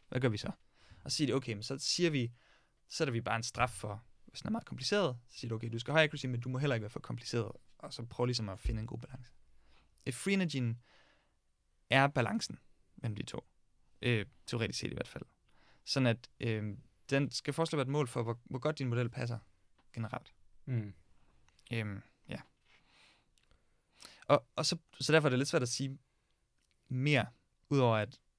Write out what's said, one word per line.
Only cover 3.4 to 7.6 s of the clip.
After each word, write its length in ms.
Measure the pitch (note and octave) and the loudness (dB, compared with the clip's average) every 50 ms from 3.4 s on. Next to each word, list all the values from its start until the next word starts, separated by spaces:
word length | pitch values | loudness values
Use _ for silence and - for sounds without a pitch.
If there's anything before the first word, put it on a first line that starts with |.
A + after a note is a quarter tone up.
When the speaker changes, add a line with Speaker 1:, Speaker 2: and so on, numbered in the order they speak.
Speaker 1:
straf 280 | A2+ - - A2+ A#2+ B2+ | -2 -2 0 0 0 0
for, 340 | - - - G#2 G2+ G2+ - - - _ - | 0 -4 -8 -8 -8 -8 -12 -16 -20 _ -20
hvis 160 | - - - | -18 -14 -8
den 60 | - - | -4 -4
er 20 | |
meget 140 | G#3+ A#3 - | -4 -4 -6
kompliceret, 500 | - - B2 C3 - G3+ G#3 F#3+ C#3+ B2 A#2+ - - | -8 -8 -6 -2 0 2 2 2 2 0 -4 -10 -18
så 100 | - - | -14 -10
siger 100 | - A#2+ | -6 -6
du, 60 | A2+ | -4
okay, 180 | A2 A#2 A#2 | -4 -4 -4
du 60 | A2+ A#2 | -6 -6
skal 140 | A#2+ - | -2 2
have 60 | C#3+ D#3+ | 4 6
høj 60 | D#3 | 6
accuracy, 220 | D3 D3+ C#3+ - | 4 2 -2 -4
men 140 | B2+ B2+ A#2 | -2 -2 -2
du 80 | A#2 B2+ | -2 -2
må 100 | B2+ B2+ | -2 0
heller 160 | D3 C#3+ B2+ | 2 2 2
ikke 80 | A2+ | 0
være 80 | G#2+ G#2+ | -2 -4
for 100 | - - | -8 -8
kompliceret," 520 | - - A#2+ A#2+ - - - A#2+ G#2+ G2+ - - | -6 -6 -8 -6 -6 -2 -2 -2 -2 -2 -6 -12